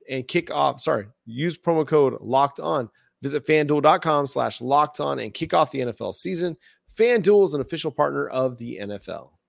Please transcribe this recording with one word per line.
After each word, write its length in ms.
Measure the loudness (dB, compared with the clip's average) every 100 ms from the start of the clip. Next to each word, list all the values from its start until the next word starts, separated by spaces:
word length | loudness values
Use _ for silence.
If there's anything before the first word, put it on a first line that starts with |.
| -10
and 180 | -10 -4
kick 240 | -4 -4
off, 300 | 0 0 0
sorry, 260 | -2 -2 -4 _ -16
use 320 | -6 -6 -4
promo 300 | -2 0 2
code 300 | 4 2 0
Locked 400 | -2 2 2 0
On. 300 | -4 -4 -4 _ _ _
Visit 260 | -6 -6 0
fanduel 340 | 2 2 4
dot 200 | 4 4
com 260 | 2 0 0
slash 320 | -2 -4 -4
locked 400 | 0 2 2 -2
on 200 | -4 -4
and 140 | -8
kick 200 | -8 -2
off 180 | 0 0
the 100 | -2
N 60 | -6
F 140 | -6
L 100 | -8
season. 460 | -6 -6 -4 -6 -8 _ _ _ 0
FanDuel 480 | 2 4 4 6 4
is 80 |
an 80 | 2
official 280 | -6 -6 -6
partner 380 | 0 0 0 -6
of 300 | -2 -4 -4
the 220 | -12 -10
N 120 | -10
F 160 | -10 -10
L. 320 | -14 -14 _